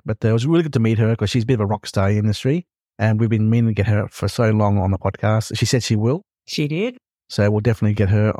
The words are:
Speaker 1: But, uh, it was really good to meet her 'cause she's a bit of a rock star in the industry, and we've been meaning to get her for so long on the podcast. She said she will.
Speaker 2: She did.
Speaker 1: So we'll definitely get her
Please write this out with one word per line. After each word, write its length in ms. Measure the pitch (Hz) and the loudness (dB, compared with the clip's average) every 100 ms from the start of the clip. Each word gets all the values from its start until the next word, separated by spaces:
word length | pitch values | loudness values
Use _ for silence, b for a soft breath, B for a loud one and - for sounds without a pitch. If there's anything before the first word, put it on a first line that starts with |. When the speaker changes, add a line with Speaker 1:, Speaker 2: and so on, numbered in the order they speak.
| - | -10
Speaker 1:
But, 180 | 110 | -4
uh, 40 | 113 | 0
it 40 | |
was 140 | 113 131 | 0 0
really 160 | 165 | 0
good 100 | 156 | 0
to 80 | 131 | 0
meet 180 | 113 110 | 0 2
her 160 | 110 | 0
'cause 140 | 113 101 | 0 0
she's 120 | 127 | -2
a 20 | 113 | 0
bit 80 | |
of 60 | 123 | 0
a 60 | 101 | 0
rock 200 | - - | -4 -4
star 220 | - 98 | -2 0
in 60 | |
the 40 | 104 | 2
industry, 460 | 107 101 127 165 - _ _ - | 0 0 -2 -2 -4 _ _ -4
and 220 | 107 110 | 0 2
we've 80 | 113 | 2
been 200 | 110 110 | 2 2
meaning 180 | 117 113 | 2 2
to 60 | |
get 120 | 104 98 | 0 0
her 220 | 104 98 | 0 -2
for 180 | - 101 | -4 -6
so 220 | - 113 | 0 0
long 280 | 107 104 101 | 2 2 0
on 120 | 92 | 0
the 80 | 98 | -2
podcast. 580 | 95 - 107 110 - - | -4 -2 0 0 -2 -2
She 80 | 110 | 0
said 160 | 127 | 0
she 120 | - | 0
will. 280 | 107 113 160 - _ - | 0 0 -2 -6 _ -10
Speaker 2:
She 200 | - 147 | -4 -4
did. 300 | 156 233 247 _ _ - | -2 -4 -8 _ _ -10
Speaker 1:
So 220 | - 104 | -2 0
we'll 100 | 107 | 2
definitely 340 | 110 110 107 | 0 0 0
get 140 | 101 98 | 2 2
her 240 | 104 107 - | 2 2 0